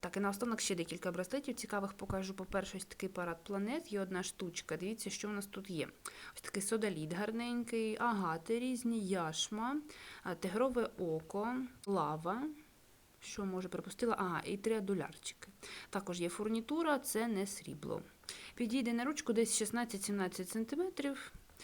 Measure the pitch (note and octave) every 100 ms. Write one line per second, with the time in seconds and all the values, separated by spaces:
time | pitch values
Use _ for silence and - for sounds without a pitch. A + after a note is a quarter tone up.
0 | F#3 F#3+ G3+ G3 A#3+ A3+ - F#3 E3 E3+
1 | F#3 F3 F#3 C4+ C#4+ A#3+ - G#3 G3 G3
2 | G3 F#3+ F#3+ G3 F#3 G3 F#3 F#3+ - -
3 | F#3+ F#3 F3 E3 - G3 G3+ D4 D#4 G3+
4 | F#3+ F#3 F#3+ - F#3 D#3+ - D#3 F3+ A3
5 | - - G#3 G#3 G3+ - G3 E3+ C3+ -
6 | - - - - - G3+ G3+ A3+ G#3+ E3
7 | D#3 E3+ G#3 A3+ A#3+ A#3+ A#3 A3+ A3 G#3+
8 | A#3+ G#3 F3+ D#3+ - A#3 B3+ B3 A#3 A#3
9 | F#3+ F#3+ D#3+ D#3+ - G#3+ A#3 D4 D4+ -
10 | - - - E3+ F#3 F#3+ C4 A#3+ A3 -
11 | F3 D#3 D#3+ G3 A3 B3+ B3+ - - G3
12 | D3+ D#3 E3 A3 D4 D4+ - - - -
13 | - - - - G3 F#3 F#3 F3+ F#3+ -
14 | A#3+ A3 F#3 E3 - G3 A3 A3 G3 F#3+
15 | D3 - - - - - - - - G3+
16 | G3 F3 E3+ F3 G#3+ A3+ A3+ D4+ E4 C#4
17 | C4+ A#3+ A#3 G#3 G3 - - D3 D3 -
18 | - - - - - - A#3+ B3+ A#3+ A#3
19 | B3+ D4 - A3 A#3 - G#3+ A#3 A#3 G3
20 | G3 G3+ F#3 - F#3 A3 A3+ D4 F#4 F4+
21 | C#4 C4+ - - - -